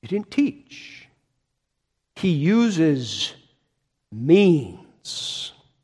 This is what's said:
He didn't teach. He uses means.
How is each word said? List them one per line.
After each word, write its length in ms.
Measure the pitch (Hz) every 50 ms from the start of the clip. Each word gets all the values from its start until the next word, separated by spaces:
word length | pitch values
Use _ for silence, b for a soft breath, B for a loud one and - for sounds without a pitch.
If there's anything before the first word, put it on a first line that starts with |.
| -
He 40 | 117
didn't 220 | 185 208 208 _
teach. 760 | - - 285 262 - - _ _ - - - - - - - _ _ _ _ _ _ _ _ _ _ _ _ _ _ _ _ _ _ _ _ _ _
He 140 | - - 190
uses 1040 | 170 147 143 170 208 233 233 233 202 160 160 156 147 131 127 107 101 - - - - - _ _ _ _ _ _ _ _ _ _ _ _ _ _
means. 1400 | - 107 117 139 165 196 202 190 170 151 123 92 - - - _ _ _ _ - - - - - - - - - - _ _ _ _ _